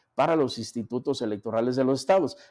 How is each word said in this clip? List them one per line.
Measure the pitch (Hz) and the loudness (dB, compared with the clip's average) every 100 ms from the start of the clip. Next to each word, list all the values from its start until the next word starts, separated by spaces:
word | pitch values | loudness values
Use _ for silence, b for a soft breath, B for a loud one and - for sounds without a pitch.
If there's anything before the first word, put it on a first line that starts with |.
| b | b
para | - 156 160 | 0 2 2
los | 127 113 | 2 -2
institutos | 104 120 104 123 135 131 | -8 -8 -6 -4 -4 -2
electorales | 113 104 113 110 120 127 | -2 -4 -2 0 0 2
de | |
los | 131 135 | 2 0
estados. | - 117 135 - b | 2 2 2 -6 b